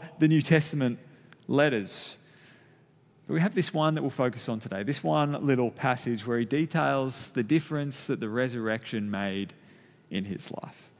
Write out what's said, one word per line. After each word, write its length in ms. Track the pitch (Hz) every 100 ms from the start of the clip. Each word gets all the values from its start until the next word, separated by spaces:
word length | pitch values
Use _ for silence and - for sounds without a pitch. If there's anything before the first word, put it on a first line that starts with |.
| - -
the 100 | 156
New 140 | 160
Testament 560 | - 160 - 151 127 117 - - - - -
letters. 680 | 135 151 117 92 - - - - - - - - - _ _ _ _ -
But 80 | 156
we 60 |
have 120 | 190
this 180 | - -
one 220 | 156 156
that 80 | 156
we'll 80 | 135
focus 400 | - 127 120 -
on 100 | 113
today, 220 | - 98
this 220 | 104 143
one 420 | 160 156 147 143 143
little 240 | 127 120
passage 560 | - 135 123 123 113 110
where 140 | 117
he 60 | 113
details 840 | 143 160 165 143 139 131 127 -
the 160 | 127
difference 640 | 107 156 156 151 143 135 -
that 120 | 120
the 100 | 113
resurrection 840 | 113 127 120 110 110 - 113 104
made 420 | 101 98 98 95 - - - - _ _
in 160 | 101 98
his 240 | 92 -
life. 400 | - - - -